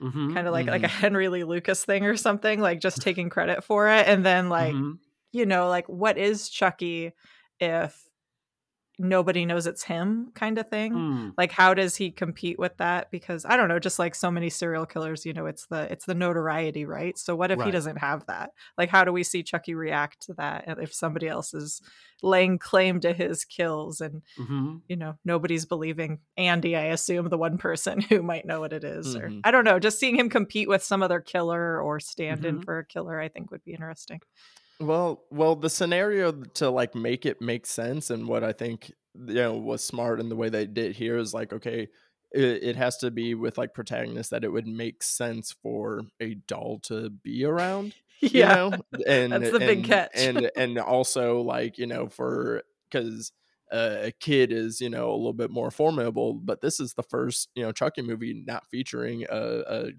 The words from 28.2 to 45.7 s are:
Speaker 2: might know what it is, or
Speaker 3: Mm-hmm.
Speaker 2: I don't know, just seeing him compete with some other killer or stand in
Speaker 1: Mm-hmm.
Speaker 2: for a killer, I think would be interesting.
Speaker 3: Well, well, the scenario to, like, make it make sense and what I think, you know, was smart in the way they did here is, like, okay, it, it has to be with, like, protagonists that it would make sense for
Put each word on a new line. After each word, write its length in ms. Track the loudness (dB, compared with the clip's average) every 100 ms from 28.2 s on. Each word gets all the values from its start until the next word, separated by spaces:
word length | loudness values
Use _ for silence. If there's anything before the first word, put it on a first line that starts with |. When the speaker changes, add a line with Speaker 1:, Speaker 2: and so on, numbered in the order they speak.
Speaker 2:
might 220 | 2 -4 -4
know 140 | -6
what 120 | -6
it 100 | -8
is, 320 | -8 -8 -8 -8
or 180 | -8
Speaker 3:
Mm-hmm. 80 | -2
Speaker 2:
I 80 | 4
don't 140 | 6 8
know, 140 | 6
just 200 | 4 2
seeing 160 | 2 4
him 120 | 4
compete 400 | 2 0 0 2
with 140 | 2
some 200 | 2 0
other 180 | 2 0
killer 600 | -2 -2 0 0 -2 -2
or 180 | -2 -4
stand 460 | -6 -8 -6 -4 -2
in 140 | -4
Speaker 1:
Mm-hmm. 20 |
Speaker 2:
for 180 | -4 -6
a 60 | -6
killer, 340 | -10 -8 -6
I 100 | -8
think 220 | -10 -14
would 120 | -16
be 100 | -14
interesting. 480 | -14 -12 -14 -16 -18 _ _ -20 _ _ -6
Speaker 3:
Well, 440 | 0 2 2 -2 -6
well, 260 | 2 4 4
the 120 | 2
scenario 640 | 0 0 2 2 2 2
to, 380 | -2 -6 -2 0
like, 260 | 2 0 -2
make 300 | -2 -2 -2
it 160 | -4
make 240 | -4 -4 -4
sense 440 | -6 -4 -4 -4
and 180 | -6 -2
what 140 | -2 -2
I 80 |
think, 400 | -2 -6 -8 -12 -20 _
you 200 | -16 -4
know, 220 | 0 2 0
was 260 | -4 -4
smart 380 | -4 -2 0 0
in 80 | -2
the 80 | -2
way 100 | -2
they 180 | 0 -2
did 280 | -2 -4 -2
here 220 | -2 -2
is, 160 | -2
like, 180 | -4 -6
okay, 380 | -8 -6 -6 -6 _ _ _ _
it, 320 | 2 4 2
it 120 | -2 0
has 180 | 0 0
to 120 | -4
be 240 | -4 -4 -2
with, 220 | -4 -4
like, 160 | -6
protagonists 560 | -6 -8 -6 -6 -6 -6
that 160 | -4 -2
it 40 |
would 140 | -2 -4
make 360 | -6 -8 -6
sense 480 | -4 -2 -4 -6 -10
for 520 | -10 -8